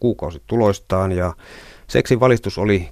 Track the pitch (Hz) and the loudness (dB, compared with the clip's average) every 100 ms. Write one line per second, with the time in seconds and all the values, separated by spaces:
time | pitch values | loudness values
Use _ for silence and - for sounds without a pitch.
0 | 120 107 76 82 - 117 107 98 - 95 | -4 -4 -8 -12 -6 0 0 0 -2 -2
1 | 95 92 90 - - - - - - 127 | -2 -2 -4 -6 -16 -20 -20 -20 -4 -2
2 | - 123 127 117 98 - 104 98 85 | 2 2 4 2 0 -4 0 0 -2